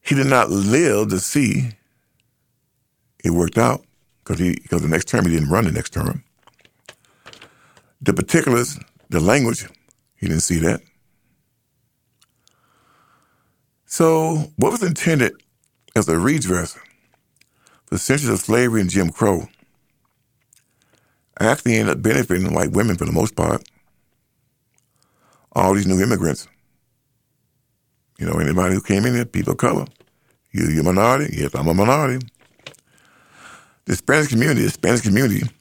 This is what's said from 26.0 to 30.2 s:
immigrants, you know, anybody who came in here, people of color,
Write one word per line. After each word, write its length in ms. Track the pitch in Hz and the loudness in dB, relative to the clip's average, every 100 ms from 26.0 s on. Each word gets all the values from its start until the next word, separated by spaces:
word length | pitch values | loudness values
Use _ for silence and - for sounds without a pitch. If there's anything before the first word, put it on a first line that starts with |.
immigrants, 460 | 104 107 82 69 - _ _ _ _ _ _ _ _ _ _ _ _ _ _ _ _ - | 0 0 -2 -4 -10 _ _ _ _ _ _ _ _ _ _ _ _ _ _ _ _ -10
you 80 | |
know, 140 | 80 80 | -4 -2
anybody 340 | 76 90 92 | 0 0 0
who 80 | 92 | -2
came 240 | - 101 | 0 0
in 100 | 120 | 2
here, 100 | 120 | -2
people 260 | 120 - - | -4 -4 -4
of 60 | 90 | 0
color, 280 | - - - _ _ _ | 0 -2 -6 _ _ _